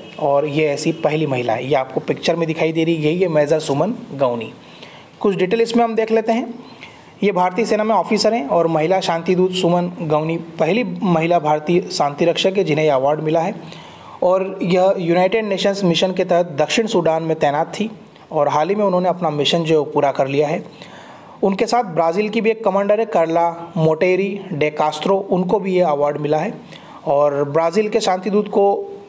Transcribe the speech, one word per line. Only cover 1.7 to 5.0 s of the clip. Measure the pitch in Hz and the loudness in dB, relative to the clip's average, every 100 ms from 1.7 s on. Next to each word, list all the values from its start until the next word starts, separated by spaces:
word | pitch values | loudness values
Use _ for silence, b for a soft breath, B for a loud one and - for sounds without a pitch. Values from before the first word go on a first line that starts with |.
| 143 | 0
आपको | 131 151 | 0 -6
picture | - 151 - 165 | -4 -2 -2 0
में | 160 | -2
दिखाई | 160 160 | -2 -2
दे | 160 | 0
रही | 160 165 | 0 0
है, | |
यही | 151 175 | 0 0
है | 185 | 0
Major | 151 147 156 | 2 2 0
Suman | 151 139 180 247 - | 0 0 0 -4 -10
Gauni। | 139 131 117 110 - B B B B | -2 -2 -2 -8 -14 B B B B